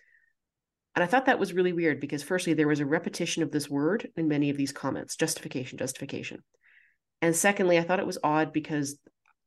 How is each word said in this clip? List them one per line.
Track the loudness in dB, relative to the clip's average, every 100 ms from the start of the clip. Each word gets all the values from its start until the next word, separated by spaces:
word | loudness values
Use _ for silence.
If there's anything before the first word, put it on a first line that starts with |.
| _ _ _ _ _ _ _ _ _ -2
And |
I | 2
thought | 4 4
that | 2
was | 0
really | 2 0
weird | 2 0 0
because | -4 -6
firstly, | -2 -2 2
there | 2 4
was | 2
a | 2
repetition | 0 0 -4 -4 -2
of | 0
this | -2 -2
word | 0 0 0 -4 -2
in | 0
many | 2 2
of | 0
these | -4
comments, | -4 -6 -6 -8 -4
"justification, | -2 -2 -8 -8 -8 -6
justification." | -8 -8 -10 -10 -10 -14 _ _ _ _ _ _ _ _
And | 2
secondly, | 4 2 4 4 4
I |
thought | 4 0
it | -2
was | -2
odd | 0 2 0
because | -2 -2 -2 -4 -8 _ _ _ _